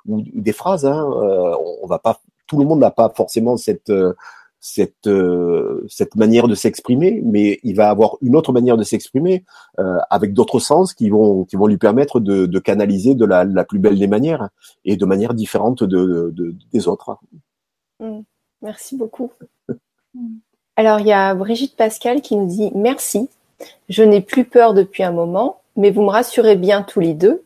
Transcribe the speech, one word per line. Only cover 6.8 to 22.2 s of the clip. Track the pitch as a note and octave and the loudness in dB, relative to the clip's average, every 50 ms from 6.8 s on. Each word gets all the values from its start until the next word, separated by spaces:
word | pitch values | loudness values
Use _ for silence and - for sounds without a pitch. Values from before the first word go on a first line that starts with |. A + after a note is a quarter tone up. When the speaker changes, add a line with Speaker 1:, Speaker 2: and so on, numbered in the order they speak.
| - - B2+ C3+ E3+ F#3+ A3+ G#3+ - | -4 -2 0 2 2 0 0 0 -2
Speaker 1:
mais | A#2 G#2 G#2 G#2 G2+ G2 - - | 0 0 2 2 2 0 -2 -4
il | A#2 F#2 | -6 0
va | G#2 G#2 G#2 | 2 2 2
avoir | G#2 G2+ A2 - - - | 4 4 2 2 2 -2
une | C3+ A#2+ B2+ | 0 2 2
autre | D#3+ D#3+ - | 2 2 2
manière | B2+ A#2+ B2 B2 A#2 | 0 2 2 2 2
de | A2+ G#2 | 0 0
s'exprimer, | - - G2+ - - - C3+ D#3+ F#3 F#3 F3+ F#3 _ _ - - _ - - | -2 -4 -6 -6 -4 -4 -2 0 0 -2 -2 _ _ _ -20 -20 _ -8 -6
euh, | F#2+ F#2 F2+ E2+ - - | -4 -2 -2 -4 -2 -2
avec | - G2+ G#2+ G2+ G2 | -2 -2 -2 -2 2
d'autres | A#2 A2+ - - A#2+ | 2 0 2 2 -4
sens | - - D3 E3 F#3 F3+ - | 0 2 2 2 2 0 -2
qui | - A#2+ G#2 | -2 -2 0
vont, | G#2 G#2+ A2 G#2 G2 F#2 F2+ | 2 4 4 4 2 0 -2
qui | - - | -4 -2
vont | F#2+ G#2 G#2+ | 0 2 2
lui | G#2 F2 | 2 2
permettre | - G#2 G#2+ C3 C#3+ C#3+ - B2 | 2 2 2 2 0 0 0 -2
de, | G#2+ G2 G2 F#2+ F#2 | 0 0 0 0 0
de | F2+ F2 F#2+ | 0 -2 -4
canaliser | - - G2 G2+ G2+ G2+ G2+ F#2+ F#2+ C3 C#3 | -2 -2 0 0 0 -2 -2 0 0 0 2
de | B2 A2 | 2 2
la, | G2+ F#2+ F2+ F2+ | 2 2 2 2
la | G2+ F#2+ F#2 F2 | 2 0 -2 -2
plus | - - G2+ | -2 -2 0
belle | F#2 G#2+ G2 F#2+ | 2 2 2 2
des | G2+ G2 | 0 0
manières | G#2 G#2+ C3+ D#3+ E3 C3+ G#2+ G2+ _ _ _ - _ _ - | 0 0 0 -2 -2 -4 -6 -10 _ _ _ -20 _ _ -4
et | - G2+ F2 | -4 -2 -2
de | G2 | 0
manière | F#2 F#2+ G2 G#2+ A#2+ A#2+ | 0 0 0 0 -2 -4
différente | A2 G#2+ - - G2 G2+ A#2 C3 - A2+ | -4 -6 -4 -4 -2 -2 -2 -2 -2 -2
de, | F#2+ F#2 F2+ F#2 | 0 0 0 0
de, | F#2 F2 E2+ E2+ E2+ | 0 0 -2 -4 -6
de, | D#2+ F2 F2 E2+ E2+ F#2+ _ _ - | -6 -6 -8 -8 -8 -14 _ _ -4
des | A2+ - - | -4 -2 -2
autres. | - - - - - - _ _ _ D#3+ _ _ _ _ _ _ _ _ _ _ _ - | -6 -6 -8 -14 -16 -16 _ _ _ -20 _ _ _ _ _ _ _ _ _ _ _ -16
Speaker 2:
Mm. | A3+ A3 G#3+ G#3+ G#3+ _ _ _ _ _ _ _ | -14 -14 -14 -14 -18 _ _ _ _ _ _ _
Merci | A#3 G#3+ G#3+ - - - C4+ C4 | -16 -16 -16 -16 -16 -14 -10 -10
beaucoup. | A3+ A3 - - B3+ B3+ _ _ A#3+ - _ _ _ - | -10 -10 -8 -10 -12 -12 _ _ -20 -20 _ _ _ -14
Speaker 3:
<laughs> | A#3+ A#3 _ _ _ _ _ _ - | -14 -14 _ _ _ _ _ _ -18
Mm. | B3 A#3+ A3+ A3+ A3 _ _ _ _ _ _ - - | -14 -14 -14 -14 -16 _ _ _ _ _ _ -2 0
Speaker 2:
Alors, | A3 A3+ G#3+ G#3+ | 2 2 2 2
il | G#3 G#3+ | 2 2
y | |
a | G#3 G3 F#3+ G3 F#3+ | 2 2 2 0 -2
Brigitte | F#3 F#3+ G#3 A#3 A#3 C4+ C4+ _ | -2 -4 -4 -4 -4 -4 -8 _
Pascal | - A3+ A3 G#3+ - - A#3+ B3 D4 | -2 -2 -2 -2 -4 -4 -4 -4 -4